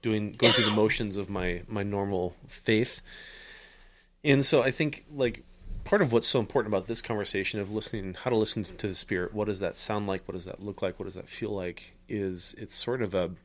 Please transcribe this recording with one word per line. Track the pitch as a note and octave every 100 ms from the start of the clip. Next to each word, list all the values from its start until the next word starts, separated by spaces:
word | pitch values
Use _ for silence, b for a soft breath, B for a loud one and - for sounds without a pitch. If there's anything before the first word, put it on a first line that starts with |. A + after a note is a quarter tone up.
doing, | A#2+ G#2+ G#2
going | - A#2
through | A2+
the | G#2+
motions | G#2+ G#2+ - G#2+ F#2+
of | F#2
my, | G2 F2+ F2 -
my | G#2
normal | G2+ G2+ G2 F#2+ F2+ - -
faith." | - - A2 B2+ - B B B B B B B B B B B _
And | D3+ C#3
so | C#3 D3
I | B2+
think, | - D3+ - -
like, | C#3+ B2 A2 - - - -
part | - G#3
of | D3+
what's | A#2 -
so | C3+
important | G#2+ C3 G#2+
about | G2+ F2+
this | A2+
conversation | - G#2+ G2 G2 F#2+ G#2+
of | G2
listening, | G#2+ - A2 F#2+
how | F2+ B2+
to | A2+
listen | G#2+ -
to | G2 - G#2
the |
Spirit, | F#2 - F#2 F2+
what | G#2 G#2
does | F#2+
that | F#2 -
sound | - G#2+ G2+
like, | G2 -
what |
does | F#2
that | F2+ -
look | G2+ F#2+
like, | F#2 -
what | G2
does |
that | F#2 -
feel | - A2
like, | G2+ F2+ F2 - - _
is | G#2 F#2+ F2+ - -
it's | G#2+
sort | - - B2+
of | G#2
a | F#2 F2 F2